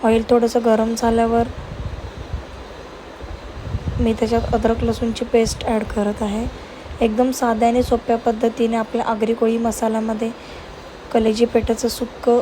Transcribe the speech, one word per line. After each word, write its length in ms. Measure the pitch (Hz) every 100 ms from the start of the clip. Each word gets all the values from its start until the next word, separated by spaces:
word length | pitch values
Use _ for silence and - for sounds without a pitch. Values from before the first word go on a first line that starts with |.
ऑइल 200 | 233 226 220
थोडंसं 300 | 240 233 240 233
गरम 280 | 220 220 226
झाल्यावर 520 | 233 226 226 233 240 - - - - - - - - - - - - - - - - - - - - - - - - -
मी 140 | 233
त्याच्यात 400 | 220 220 233 -
अद्रक 300 | 233 220 233
लसूणची 420 | 233 220 233 220 240
पेस्ट 400 | 240 220 - -
ॲड 180 | 226 214 -
करत 260 | 202 208
आहे. 240 | 214 208 240 - - - - -
एकदम 300 | 233 214 254
साध्या 360 | 254 240 220 233
आणि 160 | 240
सोप्या 340 | 247 233 - 233
पद्धतीने 600 | 233 220 233 233 233 226
आपल्या 280 | 220 233 -
आगरी 280 | 220 220
कोळी 240 | 233 226 226
मसाल्यामध्ये 720 | 226 220 226 220 220 214 226 240 - - - - - - -
कलेजी 320 | - 220 220 233
पेटाचं 420 | 233 226 226 233
सुक्कं 540 | - 233 - - 240